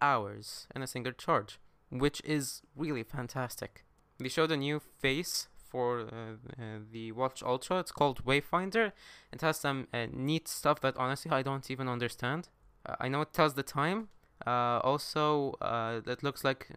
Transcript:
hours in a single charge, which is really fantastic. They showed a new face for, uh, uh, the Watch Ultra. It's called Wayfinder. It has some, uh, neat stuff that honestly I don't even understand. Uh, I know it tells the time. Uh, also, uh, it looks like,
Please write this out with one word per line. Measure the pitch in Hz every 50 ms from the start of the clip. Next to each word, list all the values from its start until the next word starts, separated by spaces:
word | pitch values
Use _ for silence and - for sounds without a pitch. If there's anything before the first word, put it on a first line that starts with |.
hours | 143 143 135 117 104 101 104 104 107 - - - - - -
in | 135 131
a |
single | - - 131 117 127 123
charge, | - - - 165 120 101 - - - - - _ _ _ -
which | 135 127 135 147 - - -
is | - 151 151 135 120 - - - _ -
really | 139 160 151 147 120 113
fantastic. | - - 135 123 117 - 135 127 117 - - - 98 - - - _ _ _ _ _ _ -
They | 131 127
showed | - 165 160 156
a | 160
new | 143 139 143 151 151
face | - - - - - 135 135 143 175 - - - - - -
for, | - - - - 127 123 120 123 120
uh, | 110 110 113 113 113 110 110 110 123 120 - 127 117
uh, | 110 110 107 107 107
the | 113 113 113 113 107
Watch | 120 131 131 - - -
Ultra. | 123 127 - - - 180 185
It's | 170 - -
called | - 147 143 131 - 113
Wayfinder. | 127 135 143 143 - - 175 185 196 185 226 226 202 - - - - - - - _
It | - 135 160
has | 160 156 -
some, | - 143 135 135 123 - -
uh, | 120 117 110
neat | - 127 131 143 156 160 - -
stuff | - - - 147 151 -
that | - 135 131
honestly | - 131 127 139 139 - 165
I | 151 135 131
don't | 139 135 135 131 -
even | 135 127 135 127
understand. | 123 120 120 117 - - - 123 143 165 180 - _ _ - - _ _ -
Uh, | - - -
I | - 127
know | 135 143
it | 156 - -
tells | - 160 156 131
the | 139 135
time. | - - 147 143 165 190 220 220 - - - _ _ _ - -
Uh, | 123 120 123 123 120 120 120 -
also, | 131 143 147 - - - 156 151 151 151 147 139 135 - - -
uh, | - 117 117 113 113 117 113 -
it | 123 123 - -
looks | 143 135 - -
like, | 135 131 - - - -